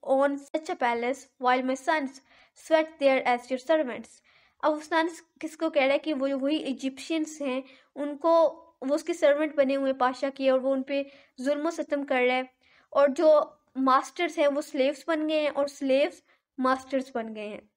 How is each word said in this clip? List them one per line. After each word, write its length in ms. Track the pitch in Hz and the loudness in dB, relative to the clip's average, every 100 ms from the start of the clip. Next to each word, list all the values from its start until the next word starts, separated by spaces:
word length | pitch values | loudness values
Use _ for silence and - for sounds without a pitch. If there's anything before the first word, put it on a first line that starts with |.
| - | 0
on 300 | 269 277 277 | 2 2 0
such 280 | - 311 311 | -6 -8 -6
a 100 | 359 | -4
palace 460 | 247 233 240 269 - _ | -2 -2 -4 -6 -10 _
while 220 | 254 254 | 0 0
my 220 | 262 262 - | 0 -4 0
sons 240 | 311 269 - _ _ _ _ - | -2 -2 -10 _ _ _ _ 0
sweat 220 | 320 311 320 | 2 2 0
there 240 | 277 262 - | 2 2 2
as 240 | 240 - | -2 -2
your 160 | 262 - | -8 0
servants?" 560 | 320 269 214 226 - _ _ _ _ | 0 0 -6 -12 -20 _ _ _ _
अब 100 | 294 | -2
उस 160 | 302 - | -2 -2
सन 200 | 330 330 - _ _ | -2 -2 -6 _ _
किसको 280 | 311 - 320 | -12 -4 -2
कह 120 | 311 | 0
रहा 120 | 262 | 2
है 60 | 285 | 0
कि 140 | 311 | 0
वो, 240 | 285 269 277 | -2 -2 -2
वही 200 | 269 311 | 0 -2
इजिप्शियंस 840 | - 254 269 262 - 320 311 311 | -4 -6 -6 -8 -6 -4 -4 -6
हैं, 220 | 285 254 262 - _ - | -6 -6 -8 -20 _ -10
उनको, 520 | 285 285 330 330 320 - - _ | -8 -2 2 4 4 0 -20 _
वो 120 | 269 294 | -4 -4
उसके 180 | 320 | -2
सर्वेंट 420 | 330 294 285 311 294 | 2 2 4 0 0
बने 180 | 269 | 0
हुए 160 | 277 269 | 2 -2
हैं 80 | 269 | 0
पाशा 320 | 254 262 277 | 0 0 -6
के 200 | 269 269 | -2 0
और 100 | 262 | 2
वो 120 | 254 | 2
उन 120 | 269 | -2
पे 280 | 262 277 277 - _ - | -2 -4 -6 -12 _ -6
जुल्म 260 | 254 294 311 | -2 -2 -2
और 60 | |
सितम 320 | 330 294 285 | -4 -4 -4
कर 200 | 285 262 | -2 0
रहा 120 | 247 254 | 2 0
है। 140 | 262 _ _ _ _ | -4 _ _ _ _
और 160 | - 285 | 2 2
जो 500 | 269 311 302 - - _ 262 | 4 6 6 4 -8 _ -2
मास्टर्स 640 | 262 262 285 - 349 330 | 2 2 2 -4 -4 2
हैं 80 | 294 | 0
वो 140 | 277 | 0
स्लेव्स 440 | 302 294 262 285 - | -4 0 0 -2 -4
बन 200 | 320 311 | -2 0
गए 140 | 311 | 0
हैं 80 | 294 | 0
और 180 | 277 285 | -2 -4
स्लेव्स 560 | 285 277 262 302 - _ _ _ - | -4 0 2 2 -4 _ _ _ -4
मास्टर्स 520 | 262 262 - 269 269 240 | 0 0 -2 -4 -4 -8
बन 180 | 220 | -8
गए 140 | 214 208 | -10 -12
हैं। 220 | 208 _ | -12 _